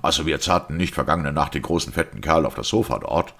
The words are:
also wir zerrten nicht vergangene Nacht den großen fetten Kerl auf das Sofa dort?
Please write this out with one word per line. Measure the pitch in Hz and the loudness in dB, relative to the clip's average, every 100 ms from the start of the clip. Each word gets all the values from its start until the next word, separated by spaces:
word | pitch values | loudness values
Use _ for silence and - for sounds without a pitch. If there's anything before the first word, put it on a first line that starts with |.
also | - 82 78 | -2 0 0
wir | 71 | -2
zerrten | - 87 - 80 | 2 0 0 -2
nicht | 90 | -2
vergangene | - 67 82 73 | 0 0 0 0
Nacht | 73 71 | 0 0
den | 73 | -2
großen | - 82 - | -2 -2 0
fetten | - 82 - | -2 -4 -4
Kerl | - 82 69 | 2 4 4
auf | |
das | - - | -2 -2
Sofa | 107 113 55 | 0 0 -2
dort? | - 82 - - | 0 0 0 -6